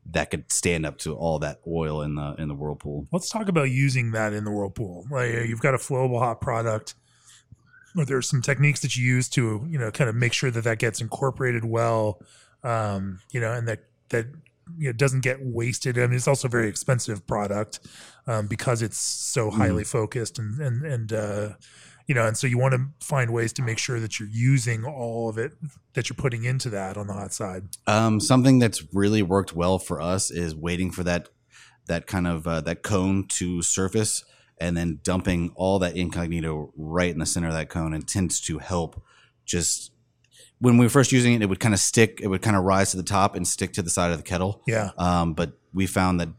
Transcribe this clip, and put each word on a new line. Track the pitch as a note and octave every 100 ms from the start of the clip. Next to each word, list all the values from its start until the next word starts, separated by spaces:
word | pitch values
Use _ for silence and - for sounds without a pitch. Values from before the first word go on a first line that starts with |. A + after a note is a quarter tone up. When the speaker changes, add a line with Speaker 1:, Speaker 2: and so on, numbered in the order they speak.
| -
Speaker 1:
that | E2 D#2
could | D#2+ -
stand | - F#2 E2+ D#2
up | -
to | E2
all | D2+ E2 D#2
that | D2+ D2+ E2
oil | E2+ D#2+ D2+
in | D2+
the, | D2 D2 -
in | D2+
the |
Whirlpool. | C#2+ D2+ C#2+ D2 D2 C#2+
Speaker 2:
Let's | F3 -
talk | A3 G3+
about | E3+ C3+
using | B2+ C#3 B2+ A#2
that | A2 G#2+
in | G#2
the | G#2
Whirlpool. | G#2 G2 F#2 G#2 F2 G2+
Like, | C#3 B2 A#2 A#2
you've | A2+
got | C#3+
a | C3
flowable | - C3 C3 A#2+
hop | A#2+ A2+
product. | - A2+ A2+ G#2+ - - _ _ - - _ - _ - - F3+
Are |
there | C3 C3
some | - C#3
techniques | A#2+ C3 D3 C#3
that | C3+ A#2+
you |
use | B2 B2+ B2
to, | - A#2 G#2+ D3+
you | D#3
know, | A2
kind | - B2+
of | A2+
make | A#2+
sure | - C3+
that | A#2
that | A2+ A2+
gets | A#2+ -
incorporated | A2+ A2+ C3+ - B2+ A#2
well, | A2+ A2+ A#2 A2+ G#2+ G2+ - - _ _
um, | B2+ A2+ G#2+ G2 G2 F#2 _
you | B2+
know, | A2+
and | A#2+ A#2
that, | G#2+ _ _ _
that, | A#2 A#2 D#3 _ _ - E3+
you | C#3+
know, |
doesn't | A#2 C#3 C3
get | B2+ C3+
wasted? | C3 A#2 A#2+ - - B2
I | B2
mean, | B2+
it's | D3
also | C#3 B2+
a |
very | A#2 A2
expensive | G2 - B2 - G2+ -
product, | A2 G2+ G2+ G#2+ - - - - - -
um, | A2 G#2
because | A2 - A#2
it's | A2 -
so | - - - C3+ G#2+
Speaker 1:
Mm-hmm. | G#2
Speaker 2:
highly | G#2 -
focused | - B2 G#2+ B2+ A2 -
and, | G#2+ A#2+
and, | C#3+ A#2+
and, | D#3 B2+ A2
uh, | A2 G#2 G#2 G#2 - - - - - -
you |
know, | B2 A2
and | A2
so | C3
you | A#2+
wanna | C3 B2+ C3+ -
find | - C#3+ A#2
ways | A#2 A2+
to | -
make | A#2+ A2
sure | - A#2+
that | A2 -
you're | G#2
using | A2 B2+ C3+ A#2 A2+
all | A#2+ C#3+ A#2 A2+ A2+
of | G#2+
it | B2+ - D#3 - _
that | - -
you're | A#2+
putting | C#3 A2+
into | A#2+ C3 B2
that | G2+ F#2+ G2+
on | G2+
the |
hot | G2+ G2
side. | - G2+ F#2 F#2+ - -
Speaker 1:
Um, | G#2+ A2+ G#2+
something | - C3 B2+ C3
that's | A#2 - D2+
really | F#2+ G2+ G#2+
worked | F#2 G2 F#2
well | E2 F2 F#2
for | - D#2
us | E2 F#2+ -
is | E2+ E2+
waiting | D#2 E2+ F2 F2+
for | E2+
that, | F2 F2 - _ _ - - _ -
that | E2+ -
kind | F#2+ F2
of, | E2 E2+
uh, | D#2+
that | D#2 E2+
cone | - G#2 F#2 G2 F#2+
to | - F2+ F2
surface | E2 - F#2+ A2 G#2+ - - _ _ _
and | E2+ E2+
then | F2 D2
dumping | - F#2 F#2+ F2 E2+ -
all | F#2 G2
that | F2+ E2+
Incognito | F2 F2 E2+ E2+ D#2+ D2+ D2 -
right | D#2 E2 F2
in | E2
the | D#2+
center | F2+ E2
of |
that | D#2+ D2+
cone, | E2+ D#2+
and | D#2 C#2+
tends | G2 F2 -
to | - D#2
help. | - F2 D#2+ - - _ _ _
Just | - F2 D#2+ - - _ _ _ _ _ - _
when | B2 A#2+
we |
were | A#2+
first | C#3+ B2
using | C3 A#2+
it, | A#2+
it | G2+
would | F#2+
kinda | A2+ G2
stick, | - - A2 -
it | G2+
would | F#2+
kinda | A2+ G2+
rise | F#2 F#2+ G2
to | F#2
the |
top | F2 G2 G2
and | F#2 F2
stick | - F#2+
to | -
the | E2+
side | - F2
of | E2
the |
kettle. | - F2+ F#2+ G2+ -
Speaker 2:
Yeah. | A2+ G2+ -
Speaker 1:
Um, | F2+ F2 E2+
but | D#2 E2 - _
we | F#2 F#2
found | G2 F#2 F2+
that | E2